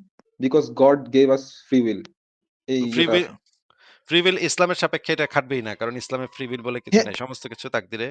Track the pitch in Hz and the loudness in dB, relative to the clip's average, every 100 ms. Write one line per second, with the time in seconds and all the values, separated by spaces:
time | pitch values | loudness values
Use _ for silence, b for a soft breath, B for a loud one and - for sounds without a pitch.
0 | - _ _ - 127 151 123 120 135 143 | -14 _ _ -4 2 2 2 4 6 6
1 | 120 131 135 135 135 - - 131 117 98 | 2 4 6 4 -2 -20 0 2 2 -2
2 | - _ _ _ _ _ - 131 120 117 | -8 _ _ _ _ _ -4 -2 0 0
3 | 170 180 175 - _ _ _ b b b | 2 0 -2 -10 _ _ _ b b b
4 | - 170 175 180 165 - 175 175 165 156 | -2 0 2 0 0 0 0 0 -2 -2
5 | - 156 147 147 127 135 110 101 113 123 | -2 -2 0 -2 -2 -4 -6 -8 -8 -8
6 | - 127 127 - 127 120 117 123 - 208 | -8 -8 -8 -10 -10 -8 -8 -8 0 0
7 | 160 - 131 127 123 120 131 117 95 107 | 0 -6 -12 -14 -16 -16 -8 -8 -6 -8
8 | 123 | -8